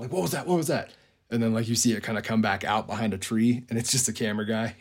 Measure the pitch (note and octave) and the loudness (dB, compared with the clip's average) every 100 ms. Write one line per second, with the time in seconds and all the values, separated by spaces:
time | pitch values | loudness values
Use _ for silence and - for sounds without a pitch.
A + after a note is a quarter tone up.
0 | B2+ F3+ F3 E3+ - F3+ D#3 C3 - - | -4 -2 -2 -2 0 0 2 -2 -4 -16
1 | _ _ _ A#2 A2+ A2+ A2+ A#2 A#2+ G#2+ | _ _ _ 0 2 2 0 2 2 2
2 | - G#2+ - A2+ G#2+ G2 - G#2+ - G#2 | -2 -4 0 2 2 0 0 0 0 -4
3 | A2+ F#2+ - A2+ A#2 A#2+ - A2+ A#2 B2 | -2 -4 -2 2 4 2 0 -4 0 0
4 | - A2 A2+ G#2 G#2+ A3 A#3+ - | 0 -2 -2 -2 -2 -2 -2 -6